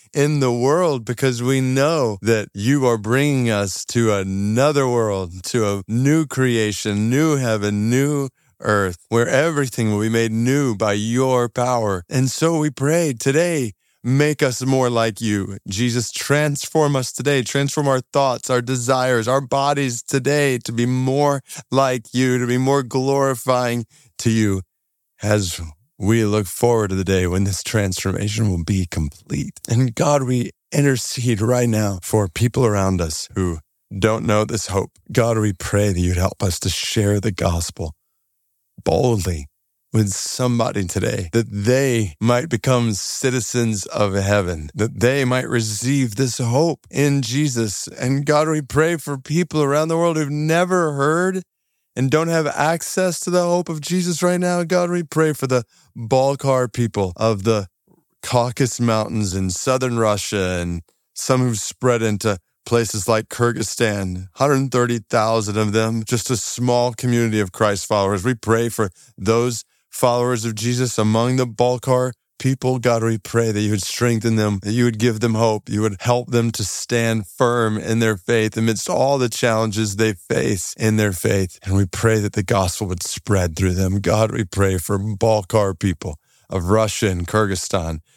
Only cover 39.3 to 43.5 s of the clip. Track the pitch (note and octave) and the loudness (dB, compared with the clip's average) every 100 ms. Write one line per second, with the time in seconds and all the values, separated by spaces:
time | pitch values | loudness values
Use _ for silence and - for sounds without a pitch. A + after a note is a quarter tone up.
39.3 | E2 D2 _ _ _ _ A2 G2+ F#2+ - | -6 -10 _ _ _ _ 0 0 -2 -8
40.3 | - B2+ A#2+ A2+ G2+ F2+ G2 - - F2 | -4 -2 0 -2 -2 -4 -2 -4 -4 -2
41.3 | A#2 A2 G2+ G2+ C3 C#3 A#2+ G2+ D#2 A2+ | -2 -2 -2 0 2 2 0 -2 -2 0
42.3 | A#2+ D#3+ B2 - B2+ A#2 G2+ - - C3+ | 2 0 -4 0 2 2 -2 -6 -4 -2
43.3 | B2+ G#2 | -2 -2